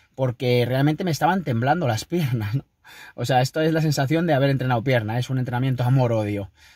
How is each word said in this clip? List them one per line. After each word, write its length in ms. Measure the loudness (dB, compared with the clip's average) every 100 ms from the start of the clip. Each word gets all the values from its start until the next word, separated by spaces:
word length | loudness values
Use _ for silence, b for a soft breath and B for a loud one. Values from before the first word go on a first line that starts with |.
| b
Porque 520 | -4 -4 -2 0 2 2
realmente 380 | 2 0 0
me 60 | -2
estaban 320 | 0 0 0
temblando 460 | -2 -2 0 0 0
las 160 | -2
piernas, 500 | -4 -4 -2 -2 -4 -6
¿no? 80 | -6 _ B B B
O 100 | -6
sea, 160 | 0 2
esto 220 | 2 0
es 100 | 0
la 80 | 2
sensación 460 | 0 0 0 0 2
de 80 |
haber 160 | 2 2
entrenado 340 | 0 0 0
pierna, 340 | 0 0 0 -4
es 120 | -2
un 80 | -4
entrenamiento 460 | -2 -2 -2 0
amor-odio. 680 | 2 4 4 2 -2 -4 -6 b b